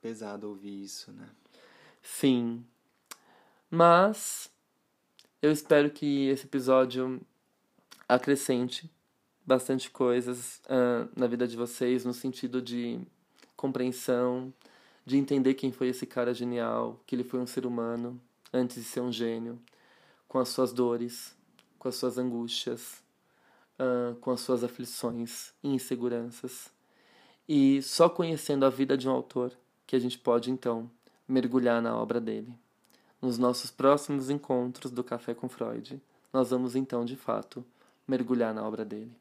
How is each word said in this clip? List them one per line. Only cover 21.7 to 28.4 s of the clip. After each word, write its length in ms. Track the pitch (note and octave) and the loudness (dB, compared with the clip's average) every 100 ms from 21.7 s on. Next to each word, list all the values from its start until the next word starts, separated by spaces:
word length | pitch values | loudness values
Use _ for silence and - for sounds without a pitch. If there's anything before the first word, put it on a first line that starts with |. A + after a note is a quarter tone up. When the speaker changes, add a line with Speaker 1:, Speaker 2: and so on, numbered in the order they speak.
| _ | _
Speaker 2:
com 120 | C3 | -8
as 60 | B2 | -2
suas 220 | C3 A#2+ | -4 -2
angústias, 840 | B2+ A#2 A#2 - - A#2+ - - _ _ _ _ _ _ _ _ | -2 -2 -4 -6 -6 -8 -10 -18 _ _ _ _ _ _ _ _
ah, 360 | C3 B2 B2 A#2+ | -2 0 -2 -6
com 100 | C3 | -4
as 100 | B2 | -4
suas 220 | - B2 | 0 0
aflições 880 | A#2+ - B2 - A#2+ A#2 A#2 - - _ | 0 -6 -12 -6 -6 -4 -8 -8 -16 _
e 60 | C#3+ | -2
inseguranças. 1000 | C3+ - B2 A#2+ A#2 A#2 A#2+ B2+ - - _ _ _ _ _ _ _ - | -2 -2 -4 -2 -4 -6 -10 -12 -12 -18 _ _ _ _ _ _ _ 0
E 340 | D3+ C3+ C#3 | 6 6 6
só 260 | C3+ - E3+ | 0 4 4
conhecendo 580 | F3 E3+ D#3 | 6 -2 -2